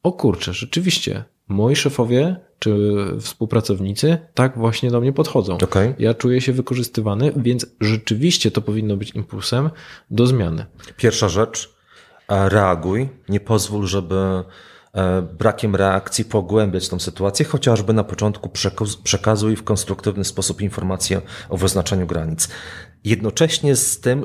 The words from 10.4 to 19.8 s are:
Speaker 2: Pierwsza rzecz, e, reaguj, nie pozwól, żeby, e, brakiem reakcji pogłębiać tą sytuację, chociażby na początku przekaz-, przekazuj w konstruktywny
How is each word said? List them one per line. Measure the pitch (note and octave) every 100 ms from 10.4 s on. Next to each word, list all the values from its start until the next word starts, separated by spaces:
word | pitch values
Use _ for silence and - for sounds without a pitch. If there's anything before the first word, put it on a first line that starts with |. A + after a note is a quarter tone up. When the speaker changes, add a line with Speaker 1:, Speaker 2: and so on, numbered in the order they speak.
| F2 D#2+ - - - -
Speaker 2:
Pierwsza | A#2 - G#2
rzecz, | F2 A2+ - - _ _ - - _ -
e, | G2+ G2
reaguj, | G#2 G2 E2+ E2+ G#2 C3+ - -
nie | G2+
pozwól, | - A2 F#2 G#2 G2
żeby, | G2 F2 F#2+ F#2+ F#2 F2+ - - - _
e, | G2+ F#2 F#2 F2 -
brakiem | A2 G#2 G#2+ G2
reakcji | G2 F#2+ - -
pogłębiać | G#2 G#2+ F2 A2 G2+ F#2 F2+
tą | F2+
sytuację, | F2+ - G2 - D3+
chociażby | C3+ B2+ A2+ G2+
na | A2
początku | G#2+ - G#2 G2+ -
przekaz-, | - G2 - G#2 -
przekazuj | - - A2+ G#2 G#2+ A2
w |
konstruktywny | - G#2